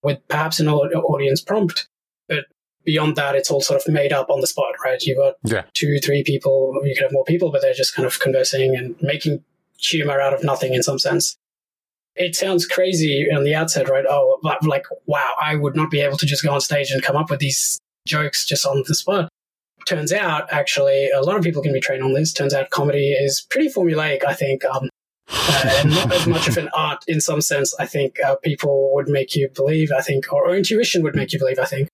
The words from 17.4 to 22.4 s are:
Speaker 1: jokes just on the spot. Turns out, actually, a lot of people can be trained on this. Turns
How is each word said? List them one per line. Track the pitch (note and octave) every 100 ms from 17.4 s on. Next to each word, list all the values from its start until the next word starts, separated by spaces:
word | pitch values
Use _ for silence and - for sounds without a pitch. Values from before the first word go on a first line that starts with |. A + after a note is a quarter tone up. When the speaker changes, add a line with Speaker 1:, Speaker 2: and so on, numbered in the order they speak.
| C#3 - - - _ _ -
Speaker 1:
jokes | D3+ D3 - -
just | D#3 C#3
on | C#3 C3
the | D3
spot. | - G3 E3 _ _ _ _ _ -
Turns | F3 D3
out, | G3 F#3 D#3 -
actually, | D3+ C#3 - C#3 C#3 C#3
a | C#3
lot | C#3+ G3+
of |
people | E3+ D3
can | C#3
be | C3+
trained | - C3
on | C3
this. | C#3 D#3
Turns | -